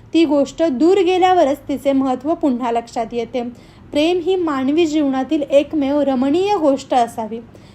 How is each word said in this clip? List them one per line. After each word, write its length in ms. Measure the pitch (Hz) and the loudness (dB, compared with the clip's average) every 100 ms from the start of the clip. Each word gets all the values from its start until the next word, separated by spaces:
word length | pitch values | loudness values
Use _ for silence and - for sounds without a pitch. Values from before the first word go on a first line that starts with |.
| - | -2
ती 100 | 320 | 2
गोष्ट 380 | 320 285 269 - | 2 2 0 0
दूर 360 | 330 247 320 392 | -2 2 2 4
गेल्यावरच 600 | 359 370 370 359 277 285 - | 2 2 4 4 2 0 -6
तिचे 240 | 277 277 | -4 0
महत्त्व 420 | 269 262 254 269 | 0 0 -2 -4
पुन्हा 380 | 339 302 240 247 | -2 -2 -2 -2
लक्षात 340 | 240 233 254 226 | -4 -4 -8 -6
येते. 300 | 240 226 254 240 240 - - - | -6 -6 -6 -8 -12 -20 -20 -6
प्रेम 300 | 285 320 359 | -2 0 0
ही 160 | 320 381 | -2 -2
मानवी 500 | 330 277 262 311 330 | -2 -2 0 0 0
जीवनातील 560 | 311 277 262 262 311 | 0 0 -2 -2 -4
एकमेव 580 | - 277 294 320 269 294 | 2 0 2 -2 -2 0
रमणीय 560 | 277 262 277 320 392 403 | 0 0 0 0 0 0
गोष्ट 380 | 302 269 - | 0 0 0
असावी. 460 | 254 247 247 220 226 226 - - | 0 0 -4 -10 -10 -14 -20 -20